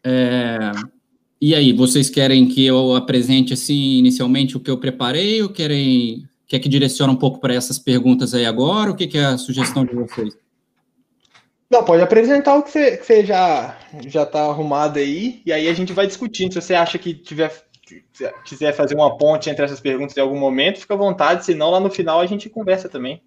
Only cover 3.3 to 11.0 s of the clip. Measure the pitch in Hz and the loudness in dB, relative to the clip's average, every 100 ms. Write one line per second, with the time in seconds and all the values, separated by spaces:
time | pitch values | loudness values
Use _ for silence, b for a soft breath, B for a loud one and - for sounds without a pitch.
3.3 | 135 127 123 - 143 135 127 127 123 123 | 2 2 -2 -2 -2 2 4 4 2 0
4.3 | 135 131 131 - 127 135 127 123 147 202 | 0 0 -4 -6 -4 -4 -4 -4 -2 -2
5.3 | 220 202 196 151 147 135 127 120 113 - | -2 -4 -4 -4 0 2 2 0 -8 -16
6.3 | _ _ 127 151 139 135 - 139 127 139 | _ _ -4 0 2 0 2 0 2 0
7.3 | - 131 123 123 127 - 123 127 127 123 | -2 -4 -2 -4 -6 -2 2 2 2 0
8.3 | 123 117 113 139 208 208 180 165 151 143 | -2 -2 0 0 0 -2 -2 -4 0 0
9.3 | 127 - 131 123 135 127 120 117 - 107 | -2 -4 -4 -4 -2 -2 -4 -8 -8 -8
10.3 | - _ _ _ _ _ _ | -10 _ _ _ _ _ _